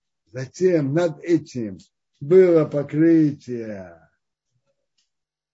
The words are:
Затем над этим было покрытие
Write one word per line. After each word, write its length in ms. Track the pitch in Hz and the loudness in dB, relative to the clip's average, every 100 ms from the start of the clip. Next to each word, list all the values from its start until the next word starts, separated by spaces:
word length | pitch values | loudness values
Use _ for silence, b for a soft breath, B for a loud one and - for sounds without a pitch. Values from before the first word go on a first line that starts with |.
| _ _ _ | _ _ _
Затем 600 | 127 135 - 185 165 135 | -16 -14 -2 0 0 0
над 300 | 160 175 151 | -2 -2 -4
этим 560 | 170 160 - 127 104 87 _ _ _ - | -2 -2 -2 -12 -12 -12 _ _ _ -12
было 460 | 143 185 185 165 147 | 2 4 6 4 0
покрытие 1400 | 143 143 147 165 160 151 - 127 120 110 98 87 85 _ _ _ _ _ _ _ _ _ _ _ _ _ _ _ | -4 -6 0 2 4 2 -2 -12 -12 -10 -14 -16 -20 _ _ _ _ _ _ _ _ _ _ _ _ _ _ _